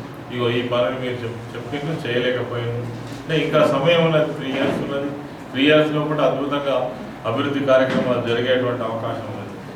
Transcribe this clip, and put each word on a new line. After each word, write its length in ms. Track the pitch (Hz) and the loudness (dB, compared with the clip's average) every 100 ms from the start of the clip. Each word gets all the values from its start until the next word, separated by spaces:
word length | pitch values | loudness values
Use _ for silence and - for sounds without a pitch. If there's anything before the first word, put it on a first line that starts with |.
| - - - | -12 -12 -8
ఇగో 180 | 123 120 | -2 0
ఈ 180 | 123 120 | 0 0
పనిని 320 | 120 127 127 | 2 2 0
మీరు 140 | 127 | -4
చెప్-, 420 | 117 117 113 - 120 | -4 -6 -8 -10 -10
చెప్పిండ్రు, 520 | 113 143 151 160 120 | -6 -6 -4 -4 -2
చేయలేకపోయాము. 1040 | 123 123 123 120 120 120 120 120 - - - | 0 0 0 -2 -4 -4 -4 -6 -8 -10 -10
అంటే 240 | - 156 147 | -2 0 2
ఇంకా 220 | 151 151 | 4 4
సమయం 380 | 139 151 170 165 | 4 4 4 4
ఉన్నది, 280 | 156 151 | 4 2
త్రీ 140 | - 131 | -2 -4
ఇయర్స్ 280 | 135 139 - | 0 0 0
ఉన్నది. 340 | 143 139 143 - - - - | -2 -2 -4 -6 -10 -14 -8
త్రీ 120 | 131 | 2
ఇయర్స్ 300 | 143 156 151 | 6 6 6
లోపల 280 | 151 151 147 | 2 0 2
అద్భుతంగా 680 | 131 131 139 143 139 127 123 - 104 - 113 | 2 2 -2 -2 0 0 0 -6 -12 -8 -4
అభివృద్ధి 400 | 117 143 139 135 | -2 -2 0 4
కార్యక్రమాలు 640 | 131 131 120 127 120 117 | 6 6 2 0 0 0
జరిగేటువంటి 540 | 117 123 127 123 120 | 0 2 2 2 -2
అవకాశం 520 | 113 113 110 - - | -4 -4 -4 -6 -6
ఉన్నది. 80 | 101 - - - | -10 -10 -12 -14